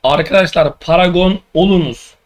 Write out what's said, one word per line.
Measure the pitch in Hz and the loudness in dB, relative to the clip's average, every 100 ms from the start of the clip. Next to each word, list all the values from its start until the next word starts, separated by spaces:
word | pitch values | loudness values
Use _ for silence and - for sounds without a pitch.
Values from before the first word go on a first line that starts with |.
Arkadaşlar | 131 147 160 190 180 - 147 - | 0 -2 0 0 0 0 -2 -4
paragon | - 170 180 175 185 196 _ | -2 0 2 2 0 -2 _
olunuz. | 156 196 185 147 117 - _ | -2 2 0 -2 -8 -18 _